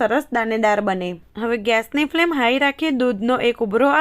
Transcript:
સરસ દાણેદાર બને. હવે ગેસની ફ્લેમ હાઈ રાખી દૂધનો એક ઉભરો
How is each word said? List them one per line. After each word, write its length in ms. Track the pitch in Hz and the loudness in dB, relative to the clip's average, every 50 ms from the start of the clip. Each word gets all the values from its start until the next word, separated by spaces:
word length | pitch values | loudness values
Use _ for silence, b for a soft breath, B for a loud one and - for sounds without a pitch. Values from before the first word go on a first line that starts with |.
સરસ 340 | 240 208 233 294 294 - 254 | -2 0 0 -2 -2 -2 -4
દાણેદાર 460 | 233 226 226 220 220 226 214 208 202 208 202 | -2 -2 -2 -2 0 2 2 2 2 0 -2
બને. 260 | 185 185 180 180 175 160 - - _ 208 226 | -4 -4 -4 -6 -8 -10 -16 -18 _ -6 -4
હવે 200 | 233 240 226 202 240 | -4 -4 -2 0 0
ગેસની 420 | 226 220 226 - - 285 302 285 | 0 0 -2 -2 -2 -2 -2 0
ફ્લેમ 280 | - 330 339 339 320 277 | 0 0 0 2 2 2
હાઈ 260 | 240 233 254 277 285 | 2 2 2 2 0
રાખી 320 | 277 277 - 311 320 269 240 254 | 0 0 -2 -2 -2 0 2 0
દૂધનો 400 | 247 233 190 226 240 254 247 - 240 | 0 0 0 0 0 0 2 0 -2
એક 220 | 233 - 233 202 | 0 -2 -4 -2
ઉભરો 240 | 202 233 262 285 277 311 | 2 2 2 4 4 2